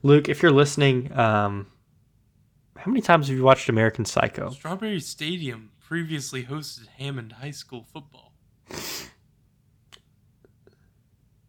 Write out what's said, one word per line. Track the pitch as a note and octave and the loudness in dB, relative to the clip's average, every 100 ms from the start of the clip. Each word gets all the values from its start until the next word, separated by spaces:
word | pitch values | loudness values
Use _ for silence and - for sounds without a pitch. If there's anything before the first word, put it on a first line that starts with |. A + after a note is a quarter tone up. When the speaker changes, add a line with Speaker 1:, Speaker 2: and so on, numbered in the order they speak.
Speaker 1:
Luke, | C#3 D3 D3 | 8 6 6
if | C#3+ | 2
you're | F3 | 6
listening, | C#3 C#3+ D3 C#3 B2+ C3+ C3+ | 6 4 4 2 2 -2 0
um, | A2+ G#2+ G2+ G2+ G2 _ _ _ _ _ _ _ _ _ _ - | 2 2 0 -4 -12 _ _ _ _ _ _ _ _ _ _ -12
how | F#3 | -4
many | B3+ | -2
times | - E3+ C#3 | 4 2 2
have | C3 | 2
you | |
watched | C3 C3 - | 6 4 4
American | A2+ A2 - G#2+ | 2 2 0 -4
Psycho? | - A#2+ - - | -2 -2 -4 -12
Speaker 2:
Strawberry | C#3 D#3 F#3+ A3 F#3+ | -10 -10 -8 -6 -6
Stadium | C3+ - D3+ F3+ C#3+ A2+ G#2+ _ | -8 -10 -8 -6 -8 -12 -18 _
previously | _ E3 E3 D#3 B2+ C3 | _ -8 -6 -8 -8 -10
hosted | B2 D3 D3 - A2 _ | -10 -10 -12 -18 -20 _
Hammond | C#3 C3+ A2+ | -10 -10 -12
High | A2 C#3 | -14 -14
School | C#3+ - B2 A2+ | -14 -16 -18 -16
football. | D#3 D3 _ _ _ _ _ _ - - - - _ _ _ _ _ _ _ _ - _ _ _ _ _ _ _ _ _ _ _ _ _ _ | -20 -20 _ _ _ _ _ _ -14 -12 -12 -16 _ _ _ _ _ _ _ _ -20 _ _ _ _ _ _ _ _ _ _ _ _ _ _